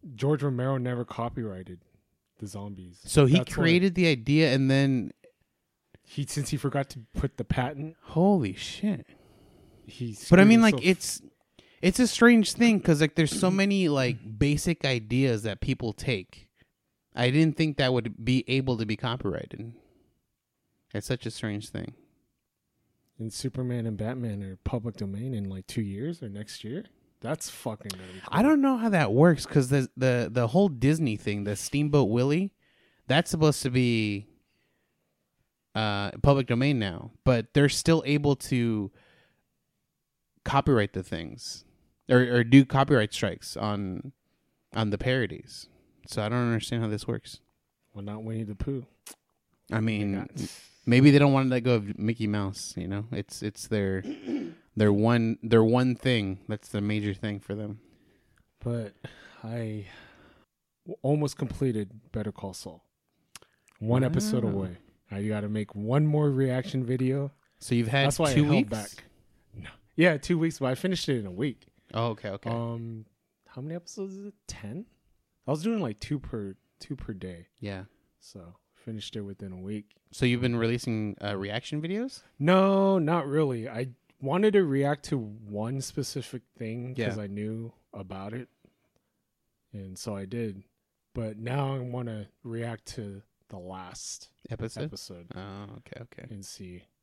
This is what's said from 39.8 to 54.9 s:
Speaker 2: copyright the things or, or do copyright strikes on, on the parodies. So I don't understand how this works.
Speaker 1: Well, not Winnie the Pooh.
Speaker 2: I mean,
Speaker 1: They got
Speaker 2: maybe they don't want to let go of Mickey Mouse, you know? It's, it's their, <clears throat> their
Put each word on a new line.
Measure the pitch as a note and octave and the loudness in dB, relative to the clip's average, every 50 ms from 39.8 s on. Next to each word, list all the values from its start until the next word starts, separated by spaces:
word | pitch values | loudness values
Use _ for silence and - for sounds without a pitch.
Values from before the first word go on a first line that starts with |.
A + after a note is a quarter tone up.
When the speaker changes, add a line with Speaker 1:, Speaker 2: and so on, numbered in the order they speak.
| _ _ _ _ _ _ _ _ _ _ _ _ _ | _ _ _ _ _ _ _ _ _ _ _ _ _
Speaker 2:
copyright | - - C#3 - - C#3 A#2 G#2 G2+ - | 0 0 2 4 4 4 4 4 2 -2
the | F#2+ F#2 | -8 -8
things | - - E2 E2 D#2 - A#2+ - - - - - _ _ _ _ _ _ _ _ - | -6 -8 -8 -8 -10 -12 -14 -14 -14 -14 -14 -18 _ _ _ _ _ _ _ _ 4
or, | C3 B2 | 4 4
or | B2+ A#2+ B2 B2 A#2 | 4 4 2 2 4
do | A#2 B2 C#3 C3+ | 8 10 8 8
copyright | B2+ - C3+ C#3 C3+ C#3+ B2 G#2+ G#2 - | 8 2 0 2 4 4 2 2 0 -2
strikes | - - G2+ E2+ - - - - - | -4 -4 -4 -4 -6 -10 -14 -8 -6
on, | G#2 G#2+ G#2 G2+ G2+ F#2+ F#2 - - C3+ - _ _ _ _ _ _ _ _ _ _ _ - | -4 -4 -4 -4 -4 -6 -8 -8 -10 -14 -16 _ _ _ _ _ _ _ _ _ _ _ -4
on | A2 A2 G#2 | -2 -2 -2
the | G2+ - | -2 -2
parodies. | - C3 B2+ C3 A#2+ F#2 D#2 - - - - - - _ _ _ _ _ _ _ _ - | -2 0 0 0 -2 -4 -6 -12 -16 -18 -20 -20 -20 _ _ _ _ _ _ _ _ -10
So | - - G#2 | -6 -4 -4
I | G#2+ | -2
don't | A#2 B2 A#2+ A#2+ | 0 0 0 0
understand | A#2 A2+ - - A#2+ A#2 A2+ | 0 -2 -2 -4 -4 -2 -2
how | G#2+ | -2
this | G#2+ G#2 - - | -4 -4 -4 -4
works. | A#2 A2 _ - - - _ _ _ _ _ _ _ _ _ _ _ | -6 -6 _ -10 -20 -20 _ _ _ _ _ _ _ _ _ _ _
Speaker 1:
Well, | G#2 G2 | -14 -12
not | G#2 G#2 A2 A2 | -12 -10 -10 -8
Winnie | A2 A2+ A2 A2+ | -8 -6 -6 -6
the | G2+ G#2+ | -8 -6
Pooh. | - - - C#3 C3 A#2+ _ _ _ _ - - _ _ _ _ _ _ _ _ _ _ _ | -6 -6 -6 -6 -8 -8 _ _ _ _ -20 -20 _ _ _ _ _ _ _ _ _ _ _
Speaker 2:
I | - A2 | -4 -2
mean, | A2 A2+ A2 G#2 G#2+ G2+ G2 | 0 0 0 0 -2 -2 -2
Speaker 1:
They | G2 | -4
got | G#2 - - - - - - - - - _ _ _ | -6 -8 -8 -10 -10 -10 -10 -16 -20 -20 _ _ _
Speaker 2:
maybe | - A#2 B2 C3+ D3 | 4 6 10 10 10
they | C#3 C#3+ | 10 10
don't | C#3+ C#3+ C3+ | 8 8 6
want | C3+ C3+ C3 | 4 2 2
to | |
let | B2+ B2+ A#2 | 0 0 2
go | B2+ B2 | 2 2
of | A2+ G2+ G2 G#2 - | 2 0 -4 -6 -4
Mickey | G#2 G#2+ A2+ - A2 G#2 | -2 -2 -2 0 -2 -2
Mouse, | G#2 G#2 G2+ G2 G2+ - - - - - | 0 0 -2 -2 -4 -8 -12 -12 -10 -8
you | E2+ F2 | -6 -6
know? | G2 G2+ G#2+ A2+ | -6 -6 -6 -6
It's, | B2+ A2+ G2+ _ - - - | -8 -8 -8 _ -10 -8 -8
it's | G#2+ - - - - | -8 -8 -8 -8 -4
their, | A2+ G#2 G2+ G2 F#2+ F#2+ F#2+ - D4+ - - - - C#4+ | -2 0 0 0 -2 -4 -4 -6 -10 -10 -8 -6 -6 -6
<clears throat> | G3+ E3+ E3 _ _ _ _ A2 | -6 -8 -12 _ _ _ _ 4
their | G#2+ - | 4 4